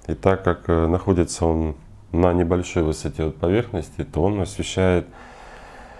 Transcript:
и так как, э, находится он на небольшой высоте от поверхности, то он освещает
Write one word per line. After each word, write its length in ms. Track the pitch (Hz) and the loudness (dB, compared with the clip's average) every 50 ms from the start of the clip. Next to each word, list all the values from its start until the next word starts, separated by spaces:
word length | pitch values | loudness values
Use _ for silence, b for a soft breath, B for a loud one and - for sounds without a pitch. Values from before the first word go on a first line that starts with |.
| - - | -8 -8
и 60 | 78 | -8
так 280 | - - 98 95 92 | 0 2 2 2 4
как, 260 | - 90 85 - - - | 2 0 -2 0 0 0
э, 180 | 85 82 82 | 2 2 4
находится 600 | 80 87 90 - 101 92 87 82 - - - 87 | 2 2 0 2 2 2 2 2 0 -2 0 0
он 300 | 82 80 80 80 78 73 - - - - - - - | 2 2 2 0 -2 -4 -8 -14 -20 -20 -20 -12 -4
на 220 | - 85 90 90 | 0 2 4 4
небольшой 500 | 87 90 87 82 90 90 87 - - 90 | 4 2 2 2 2 0 0 -2 -2 0
высоте 420 | 80 78 78 - - 76 71 - 80 | 0 0 -2 -2 -6 -8 -4 -4 -4
от 120 | 78 - | -4 -2
поверхности, 640 | - 85 85 95 113 120 - - 87 78 - - - 71 | -2 0 0 0 0 0 -2 -6 -8 -8 -8 -8 -10 -10
то 180 | - - 147 | -4 -2 0
он 180 | 90 98 104 101 | 0 0 0 -2
освещает 680 | 87 - - - 82 - - 95 95 92 90 87 78 - B B B B B B B B B B B B B B B B B B | -4 -6 -6 -8 -8 -4 -2 0 2 4 2 2 0 -4 B B B B B B B B B B B B B B B B B B